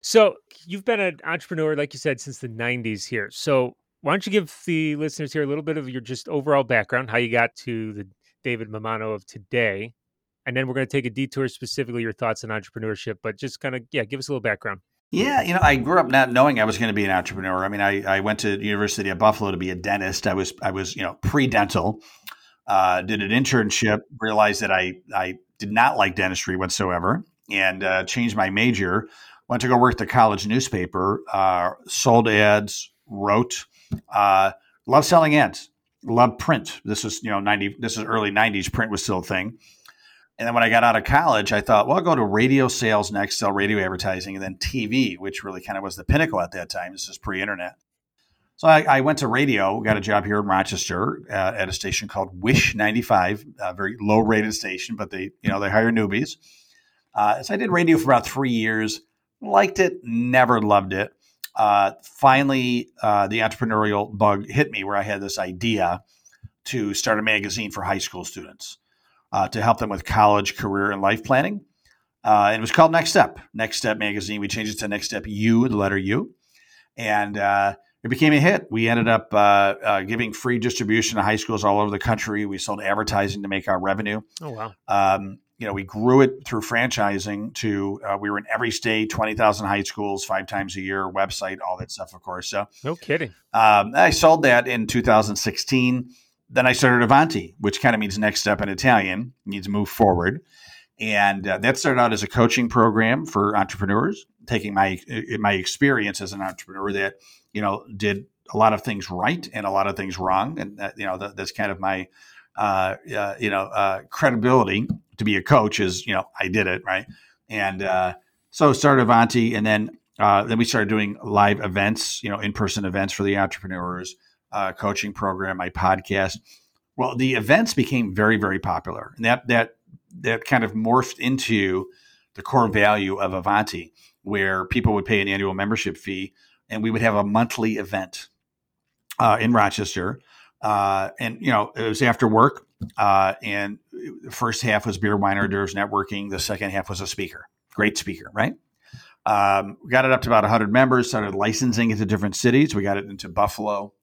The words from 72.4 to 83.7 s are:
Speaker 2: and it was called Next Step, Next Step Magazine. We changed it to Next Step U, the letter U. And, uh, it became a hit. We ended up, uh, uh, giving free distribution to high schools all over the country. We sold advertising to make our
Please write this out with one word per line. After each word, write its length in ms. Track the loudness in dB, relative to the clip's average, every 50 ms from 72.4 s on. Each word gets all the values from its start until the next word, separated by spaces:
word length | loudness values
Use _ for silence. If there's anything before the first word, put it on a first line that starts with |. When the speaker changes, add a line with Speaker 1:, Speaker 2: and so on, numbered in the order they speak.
| 6 4
Speaker 2:
and 60 | 2 0
it 20 |
was 100 | -2 0
called 220 | 6 6 6 6
Next 180 | 6 2 0 2
Step, 300 | 4 4 4 2 0 -14 -20 _
Next 260 | _ -6 -4 -4 -4 -4
Step 200 | -2 -2 -2 0
Magazine. 420 | -2 -2 -2 -4 -6 -6 -6 -6
We 60 | -6
changed 300 | -4 -4 -4 -6 -6 -6
it 20 | -6
to 100 | -6 -6
Next 180 | -4 -6 -6
Step 180 | -6 -8 -8 -8
U, 420 | -8 -6 0 2 4 4 4 4 2
the 80 | 2
letter 220 | 0 0 2 0 0
U. 340 | 0 0 -2 -2 -2 -6 _ _ _ _ _ _ _ _ _ _ _ _ _
And, 400 | -8 -2 0 0 0 0 -2 -4
uh, 380 | -2 0 2 2 2 2 0 -2 -6 _ _ _ _ -4
it 40 | -4
became 240 | 0 4 4 4
a 60 | 6 6
hit. 300 | 4 4 2 2 -2 -4
We 180 | -2 0 2 2
ended 200 | 2 2 4 4
up, 260 | 2 2 2 0 2
uh, 400 | 4 6 6 6 6 6 4 2 -2 -2
uh, 160 | 0 0 0
giving 300 | -2 -4 -4 -4 -4 -6
free 280 | -6 -6 -2 -2 -2 0
distribution 560 | 0 -2 -2 -2 -2 0 2 2 2 0 0
to 60 | 0 2
high 120 | 2 2
schools 280 | 0 0 -4 -4 0 2
all 160 | 2 2 2
over 100 | 0 0
the 80 | -2 -4
country. 480 | 0 -2 -2 -2 -2 -6 -6 -4 -4
We 120 | -6 -6 -8
sold 220 | -6 -8 -8 -6
advertising 600 | -2 -2 -2 0 -2 -2 0 0 0 -2 -4 -6
to 60 | -6 -6
make 180 | -6 -4 -2
our 140 | -2